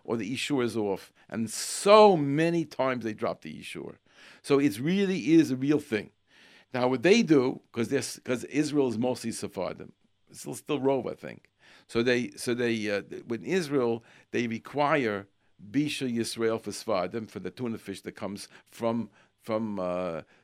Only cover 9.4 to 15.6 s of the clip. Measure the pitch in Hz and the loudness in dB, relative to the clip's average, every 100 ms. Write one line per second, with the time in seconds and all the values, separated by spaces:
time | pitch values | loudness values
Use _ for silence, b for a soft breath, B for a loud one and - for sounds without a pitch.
9.4 | 104 98 87 80 - _ _ _ _ 139 | -8 -6 -6 -8 -16 _ _ _ _ -16
10.4 | 147 123 - 143 135 135 98 - 65 50 | -12 -12 -6 0 0 0 -4 -10 -14 -16
11.4 | _ _ - - _ 117 123 123 120 - | _ _ -20 -20 _ 0 2 2 0 -6
12.4 | 123 120 120 113 104 101 - 90 - 113 | -4 -2 0 -2 -2 -4 -4 -14 -10 -8
13.4 | 95 185 147 143 120 117 - - - 113 | -4 -4 0 0 0 -2 -8 -20 -6 -4
14.4 | 120 113 - 135 143 156 113 101 98 _ | -2 -6 -6 -2 2 2 0 -4 -8 _
15.4 | _ _ | _ _